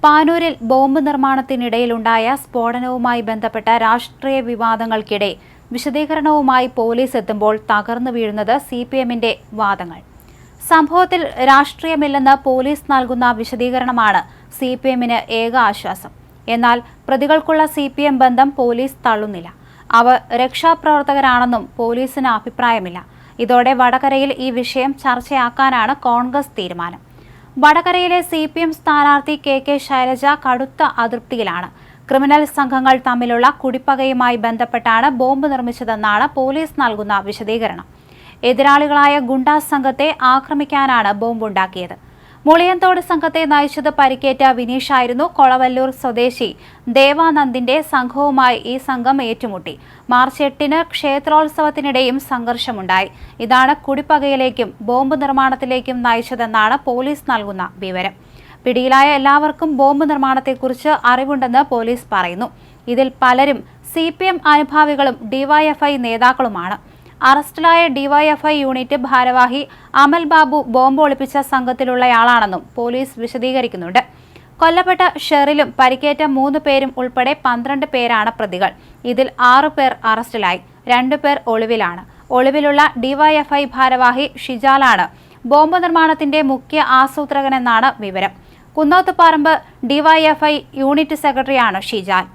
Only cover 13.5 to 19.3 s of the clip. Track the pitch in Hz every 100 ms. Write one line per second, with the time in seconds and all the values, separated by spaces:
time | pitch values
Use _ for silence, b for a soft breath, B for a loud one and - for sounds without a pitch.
13.5 | 240 247 254 254 240 214 190 - b b
14.5 | - 262 254 269 247 240 233 - 226 226
15.5 | 254 220 202 - 185 - - - _ -
16.5 | 233 240 240 240 B - 262 285 311 311
17.5 | 311 311 302 277 - 285 262 254 247 277
18.5 | 277 240 233 262 262 247 214 214